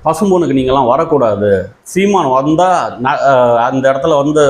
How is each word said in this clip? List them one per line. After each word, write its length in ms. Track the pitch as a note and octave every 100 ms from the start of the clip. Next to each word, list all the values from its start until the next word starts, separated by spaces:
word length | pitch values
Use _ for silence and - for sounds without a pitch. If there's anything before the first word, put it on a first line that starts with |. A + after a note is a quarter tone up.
"பசும்பொனுக்கு 560 | D3+ D#3+ G3+ F3+ D3 C3+
நீங்கள்லாம் 320 | B2+ C3+ A#2+
வரக்கூடாது, 600 | C#3 E3 C#3+ A#2 G2+ G#2 F#2+ F#2+ -
சீமான் 480 | - F3+ G3+ G3 C#3+
வந்தா 400 | C3 C#3+ D#3+ F#3 E3+ A2 G2
ந-, 200 | B2+ C3+
அஹ், 340 | C3+ C3 A#2+ A#2
அந்த 260 | B2 C3+ C3+
இடத்துல 320 | C3+ E3 D3
வந்து 240 | C#3+ D3+